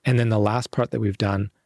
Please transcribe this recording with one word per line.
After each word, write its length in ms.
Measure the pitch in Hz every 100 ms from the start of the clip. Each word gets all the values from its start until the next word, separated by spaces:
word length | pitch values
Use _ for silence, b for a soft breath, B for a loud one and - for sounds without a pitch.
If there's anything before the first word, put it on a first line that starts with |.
| -
And 140 | 123
then 100 | 117
the 80 | 110
last 320 | 104 120 120
part 220 | - 117
that 80 | 120
we've 180 | 107 95
done 320 | 101 98 101 _